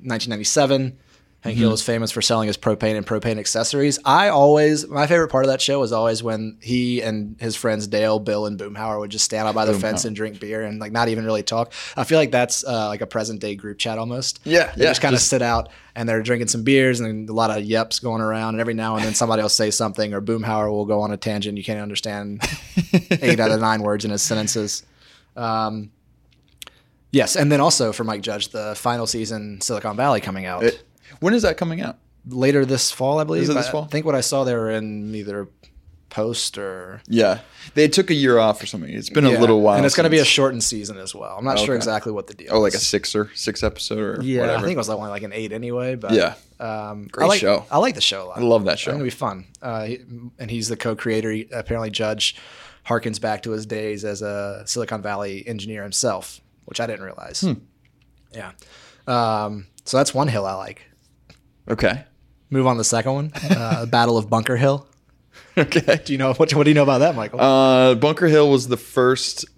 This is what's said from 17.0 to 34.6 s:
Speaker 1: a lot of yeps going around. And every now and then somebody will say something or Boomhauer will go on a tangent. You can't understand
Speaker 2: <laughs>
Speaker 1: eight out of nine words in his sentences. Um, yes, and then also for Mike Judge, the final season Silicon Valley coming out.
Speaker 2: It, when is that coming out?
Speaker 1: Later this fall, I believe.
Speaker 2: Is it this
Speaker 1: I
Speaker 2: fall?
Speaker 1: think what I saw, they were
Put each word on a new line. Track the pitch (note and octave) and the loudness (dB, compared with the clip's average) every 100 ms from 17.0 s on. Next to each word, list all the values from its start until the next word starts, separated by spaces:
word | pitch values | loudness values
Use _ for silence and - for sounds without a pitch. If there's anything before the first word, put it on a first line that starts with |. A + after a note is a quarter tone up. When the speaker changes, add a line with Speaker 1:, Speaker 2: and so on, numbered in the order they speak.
| A2+ A2 G#2+ | -4 -6 -4
Speaker 1:
a | |
lot | A2 A2+ G#2+ | 0 0 0
of | |
yeps | G#2 A2 A2+ - | 0 0 0 -4
going | B2 A2+ | -4 -2
around. | A2 A2 A2 A2 | -2 -2 -2 -2
And | |
every | A#2 | -2
now | A2+ A2 A2 | -2 -2 -2
and | G#2+ | -2
then | |
somebody | G#2 A#2 A2 | 0 0 2
will | G#2+ | 0
say | - G#2+ | 0 0
something | - A2 G2+ G#2+ G2+ | 0 -2 -2 -4 -4
or | |
Boomhauer | G#2 A2+ G#2+ A2 G#2+ | -4 -4 -2 -2 0
will | G#2 G#2 | -2 -2
go | G#2 | -2
on | G#2 | -2
a | G2+ | -4
tangent. | A2 G#2 G#2 G#2 | -4 -4 -6 -8
You | |
can't | F#2+ G#2+ | -8 -8
understand | G#2 G2+ A2 G#2 G2+ G#2 - D3+ - - | -6 -8 -6 -8 -8 -8 -8 -8 -6 -4
Speaker 2:
<laughs> | - F3+ - | 0 0 0
Speaker 1:
eight | F3 B2+ A2+ | 0 2 2
out | A2 | 2
of | A2 | 2
nine | A2 A2 | 2 0
words | G#2 G#2 | 0 -2
in | G#2+ | -2
his | G#2 | -2
sentences. | - A2 G#2+ A2+ G#2 - - _ _ _ _ B2 | -2 -2 -2 -2 -4 -6 -12 _ _ _ _ -8
Um, | A#2 A2 G#2+ A2 G#2 _ _ _ _ _ _ - - _ _ _ _ | -4 -2 -2 -6 -12 _ _ _ _ _ _ -20 -20 _ _ _ _
yes, | C#3 - F3+ | 2 2 2
and | C#3+ | 2
then | D3 | 4
also | D#3+ - A2+ | 4 4 0
for | G#2 | -2
Mike | A2 G#2 | -6 -6
Judge, | A2 G#2 - | -6 -6 -6
the | A2+ G#2+ G#2 | -8 -8 -4
final | B2 A#2+ A2+ | -2 -2 -2
season | A#2 A2 G#2+ G#2 G2 | -4 -6 -8 -10 -8
Silicon | - G#2+ G#2+ G#2 | -6 -4 -4 0
Valley | C#3+ A2 | 2 2
coming | F#2+ F#2+ F#2 | 0 -8 -6
out. | F2+ | 0
Speaker 2:
It, | A2+ - _ _ - - | 0 0 _ _ -20 -2
when | F3+ | 2
is | A#3 | 2
that | G3+ D#3+ | 2 0
coming | E3+ E3 | -4 -4
out? | E3 - _ _ B2 | -8 -10 _ _ -10
Speaker 1:
Later | B2+ C3 C#3+ C3+ | 0 4 4 4
this | C3 - | 0 -2
fall, | - C3 D3+ | -2 0 0
I | |
believe. | D#3 E3 | 0 0
Speaker 2:
Is | D3 | 0
it | |
this | C#3 B2 | 0 -2
Speaker 1:
I | |
Speaker 2:
fall? | D3+ D3+ | -4 -4
Speaker 1:
think | D3 D#3 | -4 0
what | C3+ | 0
I | |
saw, | A#2+ C#3 | 0 0
they | B2+ | 0
were | A#2+ | 0